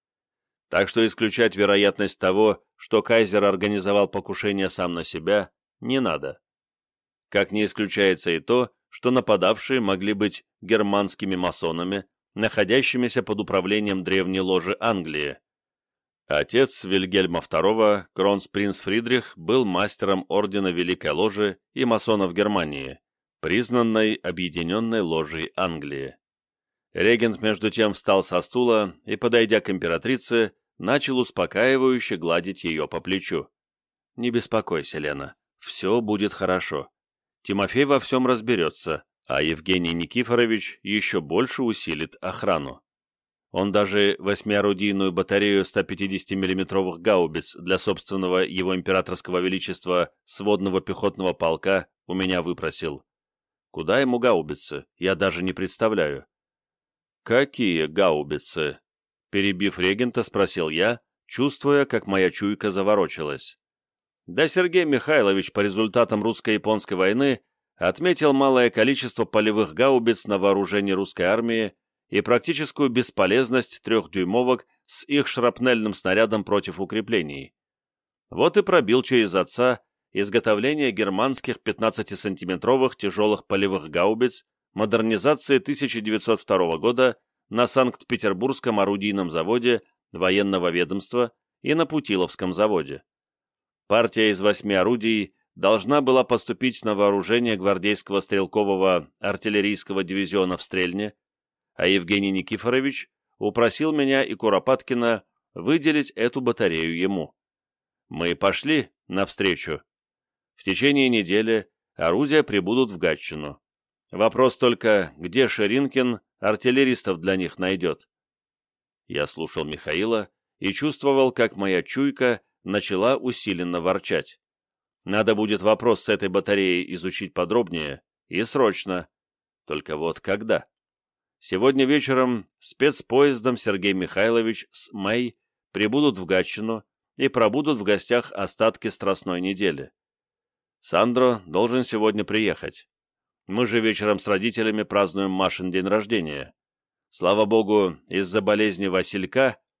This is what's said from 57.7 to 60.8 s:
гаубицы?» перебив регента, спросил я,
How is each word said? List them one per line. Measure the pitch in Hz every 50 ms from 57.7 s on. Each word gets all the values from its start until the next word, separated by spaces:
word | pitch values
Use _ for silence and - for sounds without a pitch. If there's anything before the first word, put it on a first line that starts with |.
| 85 78 78
гаубицы?» | 78 78 98 98 87 78 76 73 71 73 69 - - - 82 76 71 67 - _ _ _ _ _ _ _ _ _ -
перебив | - 101 98 101 95 90 101 98 - -
регента, | 87 95 101 107 123 120 - 123
спросил | 107 - - 101 95 87 - 90 82 78
я, | 78 82